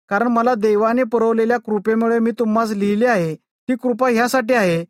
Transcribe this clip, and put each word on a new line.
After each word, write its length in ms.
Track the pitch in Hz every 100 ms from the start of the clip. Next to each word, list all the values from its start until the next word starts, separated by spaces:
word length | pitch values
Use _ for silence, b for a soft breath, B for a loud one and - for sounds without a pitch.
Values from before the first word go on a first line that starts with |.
| -
कारण 180 | 202 240
मला 260 | 233 233 240
देवाने 480 | 214 208 220 240
पुरवलेल्या 540 | 247 233 226 226 226 240
कृपेमुळे 600 | 226 214 214 226 226 233
मी 120 | 226
तुम्हास 400 | 226 220 220 226
लिहिले 360 | 208 202 208 247
आहे. 260 | 214 160 156
ती 400 | _ _ - 254
कृपा 340 | 254 233 254
ह्यासाठी 440 | 226 240 262 226
आहे 300 | 247 185 165